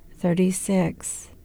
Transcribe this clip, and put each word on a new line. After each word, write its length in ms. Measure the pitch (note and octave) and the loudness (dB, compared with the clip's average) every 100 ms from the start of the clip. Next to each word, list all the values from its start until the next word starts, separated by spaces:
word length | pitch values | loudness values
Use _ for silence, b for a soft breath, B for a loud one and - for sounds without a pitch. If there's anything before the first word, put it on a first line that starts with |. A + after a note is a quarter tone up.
| - - | -12 -4
thirty-six. 1120 | F3+ E3+ F#3 F#3 - F#3+ E3+ - - - - - | 0 2 2 0 0 2 0 -2 -10 -12 -14 -20